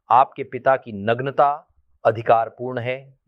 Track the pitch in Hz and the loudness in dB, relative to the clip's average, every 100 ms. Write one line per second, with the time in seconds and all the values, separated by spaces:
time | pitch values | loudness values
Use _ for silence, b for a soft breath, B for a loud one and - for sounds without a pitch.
0 | - 117 139 - 131 127 135 131 120 101 | 2 2 2 -2 -12 -4 0 0 -2 -8
1 | 104 117 135 131 143 151 _ _ _ _ | -2 -2 -2 0 0 0 _ _ _ _
2 | 113 110 113 113 110 - 123 127 120 135 | -2 -2 2 2 2 -8 -8 -6 -6 -8
3 | 135 _ | -12 _